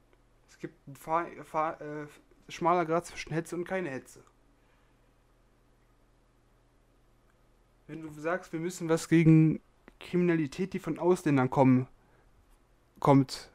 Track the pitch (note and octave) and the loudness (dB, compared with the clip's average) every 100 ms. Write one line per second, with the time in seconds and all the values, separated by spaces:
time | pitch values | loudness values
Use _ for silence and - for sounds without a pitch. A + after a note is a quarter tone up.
0 | _ _ _ _ _ _ D3+ - - C#3 | _ _ _ _ _ _ -18 -16 -20 -16
1 | - E3 E3+ - D3 D#3+ D#3+ - D3+ D3+ | -4 -2 -2 -12 -6 -4 -4 -6 -12 -12
2 | D3 - _ _ - - E3+ F3+ D#3 E3 | -14 -18 _ _ -18 -4 0 0 0 -2
3 | - - - D#3 E3 E3+ E3+ F#3+ D#3+ B2+ | -2 -12 -6 -6 -6 -10 -6 -6 -6 -10
4 | - - _ _ _ _ _ _ _ _ | -14 -20 _ _ _ _ _ _ _ _
5 | _ _ _ _ _ _ _ _ _ _ | _ _ _ _ _ _ _ _ _ _
6 | _ _ _ _ _ _ _ _ _ _ | _ _ _ _ _ _ _ _ _ _
7 | _ _ _ _ _ _ _ _ - D#3 | _ _ _ _ _ _ _ _ -18 -16
8 | D#3+ D3+ D#3 F#3 - D#3+ E3+ - E3 E3 | -14 -8 -4 -4 -6 -8 -6 -6 0 0
9 | - E3 D#3+ D#3+ D#3+ - - _ - _ | 4 4 6 6 4 0 -10 _ -20 _
10 | - F3 F3 E3 C#3+ - F#3+ F#3 E3+ D3 | -4 0 0 0 -2 -4 -6 -6 -8 -2
11 | E3+ F3+ D#3 C#3 B2+ D3 C3 B2+ C3 _ | 2 2 2 2 2 4 4 4 0 _
12 | _ _ _ _ _ _ _ _ _ _ | _ _ _ _ _ _ _ _ _ _
13 | - C#3 C3 - - | 4 4 4 -6 -18